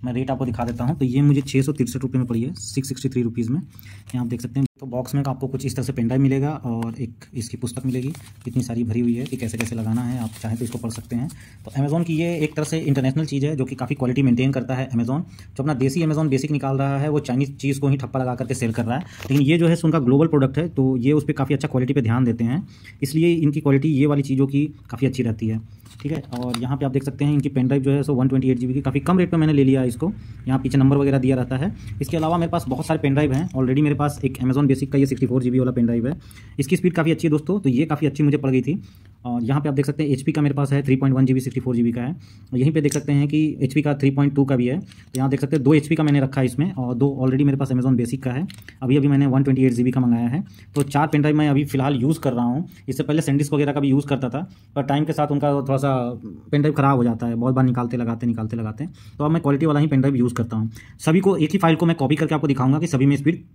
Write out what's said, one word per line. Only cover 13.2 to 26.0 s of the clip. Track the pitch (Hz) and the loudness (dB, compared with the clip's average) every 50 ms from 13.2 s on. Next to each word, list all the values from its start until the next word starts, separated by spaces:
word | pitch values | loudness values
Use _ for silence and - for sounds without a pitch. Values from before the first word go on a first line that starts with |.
| 160 | -2
चीज़ | 147 139 139 135 | -2 -2 -2 -2
है | 147 156 | -2 -2
जो | 139 127 | -2 -4
कि | 127 139 | -6 -4
काफ़ी | - 127 117 147 | -8 -6 -6 -4
क्वालिटी | 131 131 123 127 135 135 | -2 -2 -2 0 2 2
मेंटेन | 131 120 120 131 135 135 | 2 2 2 2 0 0
करता | 135 117 113 131 | -2 -4 -4 -4
है | 127 131 131 | -4 -4 -4
Amazon। | - 117 117 110 131 151 180 - - - - - | -2 -2 -2 -2 -2 -4 -4 -8 -14 -20 -20 -16
जो | - - 131 | -8 -6 -4
अपना | 147 151 | -4 -2
देसी | 120 131 135 135 175 160 | 0 0 0 0 0 0
Amazon | 156 151 147 160 151 | 0 0 0 0 0
Basic | 131 131 135 147 | 0 0 0 0
निकाल | 147 143 - 135 135 135 | -2 -2 -2 -2 -2 0
रहा | 139 139 139 135 | 0 0 0 0
है, | 143 151 | 0 0
वो | 147 147 | 0 -2
चाइनीज़ | 143 - 123 127 143 135 139 | -2 0 0 0 -2 -2 -4
चीज़ | - - 139 139 139 | -4 -2 -2 -2 0
को | 143 139 | 2 0
ही | 139 | 0
ठप्पा | 139 131 113 - 131 | 0 -2 -4 -4 -2
लगा | 127 127 123 | -2 -2 -2
करके | 120 127 117 127 | -4 -4 -4 -4
सेल | - 123 113 110 | -2 -2 -2 -2
कर | 123 117 | -2 -2
रहा | 107 120 143 | -2 -2 -4
है। | 180 - - - - | -4 -8 -14 -16 -4
लेकिन | - 135 143 143 | 0 2 2 4
ये | 131 165 170 | 4 4 4
जो | 170 165 | 4 4
है | 170 | 4
सो | 170 - 160 | 4 2 2
उनका | 156 165 | 2 4
ग्लोबल | 131 120 131 143 160 | 4 4 6 6 4
प्रोडक्ट | 160 - 147 135 135 135 147 | 4 4 2 2 2 0 -2
है, | 160 170 | -4 -2
तो | - - 131 131 131 123 | 0 0 2 2 2 2
ये | 117 135 151 | 2 2 2
उस | 151 143 | 2 2
पर | - 147 | 0 -2
काफ़ी | - 139 - 147 | -2 0 0 0
अच्छा | 135 - 147 | -2 -2 -2
क्वालिटी | - 127 127 127 139 | 0 0 0 2 0
पे | 143 120 | 0 2
ध्यान | 107 117 127 131 | 2 2 2 2
देते | 120 113 117 117 | 2 2 0 0
हैं, | 117 127 170 202 - - - - - - - - | 0 0 -2 -4 -8 -16 -20 -20 -20 -8 -6 -6
इसलिए | 131 - 160 165 175 170 | -2 0 2 4 4 4
इनकी | 165 160 151 143 156 | 4 2 2 0 2
क्वालिटी | 147 143 135 135 135 160 | 2 4 2 4 4 2
ये | 151 131 143 | 2 2 2
वाली | 151 147 143 139 | 2 2 0 0
चीज़ों | - 135 131 139 135 | -2 0 0 0 2
की | 139 139 147 151 - - - - | 2 0 -2 -2 -6 -14 -16 -14
काफ़ी | - 113 139 | -6 -2 -2
अच्छी | 131 135 - 123 | 0 0 0 -2
रहती | 117 110 110 113 110 | -2 -2 -2 -2 -2
है। | 110 113 113 - - - - - - | -2 -4 -6 -10 -20 -20 -20 -20 -20
ठीक | - | -10